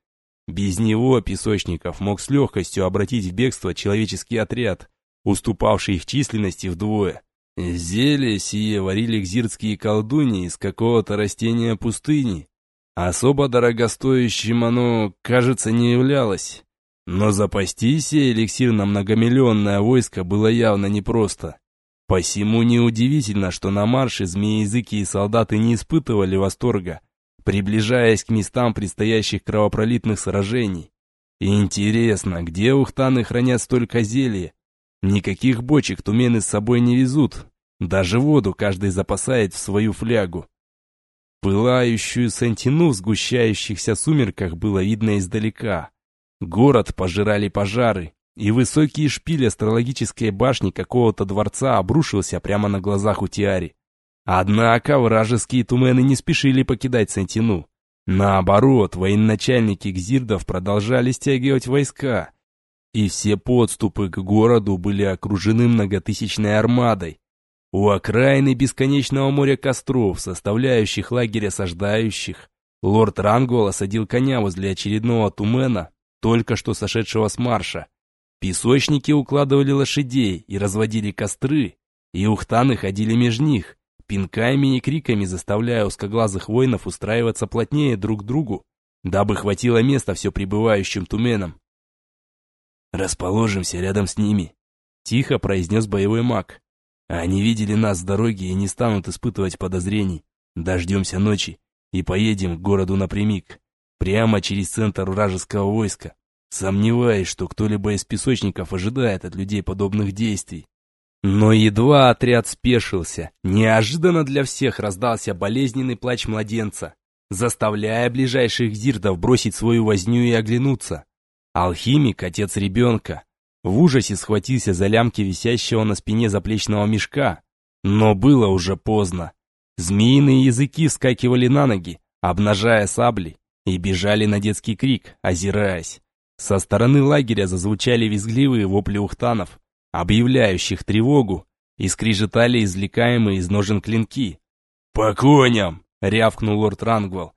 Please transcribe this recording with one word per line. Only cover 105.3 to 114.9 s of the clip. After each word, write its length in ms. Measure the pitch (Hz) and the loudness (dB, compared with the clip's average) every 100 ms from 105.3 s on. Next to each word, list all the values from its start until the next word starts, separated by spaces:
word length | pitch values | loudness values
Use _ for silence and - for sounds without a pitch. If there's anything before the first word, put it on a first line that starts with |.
| 92 - 104 98 | -2 -4 -2 0
войска. 420 | 107 107 - 80 - _ _ _ | 0 -2 -6 -16 -20 _ _ _
Сомневаюсь, 800 | - 95 98 110 120 120 104 90 | -8 -2 2 2 2 2 2 0
что 180 | - 90 | -6 -8
кто-либо 460 | - 107 104 104 | -2 -2 0 -2
из 120 | 101 | -4
песочников 680 | - 107 - 120 101 90 87 | -4 -4 -2 0 -2 -6 -8
ожидает 520 | 95 95 131 120 92 | -4 -4 -2 -2 -2
от 100 | 90 | -8
людей 280 | 85 98 104 | -8 -6 -4
подобных 500 | 92 95 101 104 101 | -4 -4 -2 0 -2
действий». 540 | 95 113 98 - 82 - _ _ _ _ _ | -2 -2 -2 -8 -16 -18 _ _ _ _ _
Но 300 | 98 98 107 | 0 4 6
едва 580 | 110 107 104 123 143 127 | 6 4 4 4 6 6
отряд 380 | 120 120 120 - | 4 2 2 0
спешился, 840 | - 123 120 - 95 80 - 78 _ | -4 0 0 0 -6 -6 -10 -12 _
неожиданно 800 | 95 101 110 110 110 160 180 170 | -2 2 4 4 2 0 2 2
для 180 | 139 139 | 0 -2
всех 360 | 135 - 135 - | -4 -2 -4 -2
раздался 540 | 104 | -6